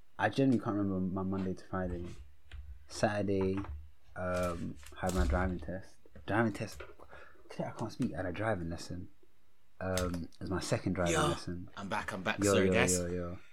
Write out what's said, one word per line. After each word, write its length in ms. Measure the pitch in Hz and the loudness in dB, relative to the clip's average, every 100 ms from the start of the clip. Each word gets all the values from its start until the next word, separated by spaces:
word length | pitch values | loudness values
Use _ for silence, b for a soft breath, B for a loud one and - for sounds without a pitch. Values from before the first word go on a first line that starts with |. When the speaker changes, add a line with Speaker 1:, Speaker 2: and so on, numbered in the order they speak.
| - - | -12 0
Speaker 1:
I 120 | 107 | 2
generally 300 | 127 135 117 | 6 6 6
can't 160 | 113 104 | 4 2
remember 240 | 98 92 92 | 2 4 2
my 100 | 95 | 0
Monday 300 | 95 95 95 | 0 0 0
to 100 | 90 - | -2 -4
Friday. 360 | 95 92 87 87 - - - - - - - - | -2 -2 -2 -6 -8 -12 -14 -14 -12 -10 -12 -10
Saturday, 680 | - 110 104 98 98 95 95 98 - - - - - | 0 2 2 4 4 4 2 -2 -6 -10 -14 -12 -6
um, 600 | 90 90 90 85 95 - - - | 0 2 0 0 -6 -8 -12 -2
had 160 | 92 | 0
my 120 | 90 - | 4 4
driving 340 | 90 92 87 | 6 4 0
test. 280 | - 92 - - - - - | -4 -6 -8 -14 -14 -10 0
Driving 260 | 101 117 | 4 4
test. 280 | 104 110 - - - - B B B - | 2 -6 -8 -12 -14 -14 B B B -12
Today 160 | - - | -6 -6
I 60 | - | -4
can't 120 | 110 | -6
speak. 220 | - 120 | -2 -2
I 40 | 80 | -2
had 80 | 92 | -4
a 60 | |
driving 380 | 87 110 98 85 | 0 0 0 -2
lesson. 380 | 85 - 87 98 - - - - - - - | -4 -6 -8 -10 -14 -16 -16 -16 -16 -14 -6
Um, 340 | 95 92 90 87 | 0 0 0 -2
it 260 | 82 - | -6 -8
was 80 | 92 | -4
my 100 | 90 | -4
second 340 | - 117 98 | 0 0 0
driving 200 | 90 87 | 2 4
Speaker 2:
Yo, 140 | 80 85 | 4 2
Speaker 1:
lesson. 400 | 82 - 87 92 - | 0 -4 -6 -8 -8
Speaker 2:
I'm 100 | 95 | -4
back. 240 | 104 - | -4 -2
I'm 100 | 104 | -2
back. 200 | 101 101 | 0 4
Speaker 1:
Yo, 100 | 101 | 6
Speaker 2:
Sorry, 140 | 95 95 | 8 8
Speaker 1:
yo, 60 | |
Speaker 2:
guys. 240 | 101 120 90 | 6 6 4
Speaker 1:
yo, 80 | 87 | 2
yo. 300 | 90 87 87 - | -2 -2 -6 -12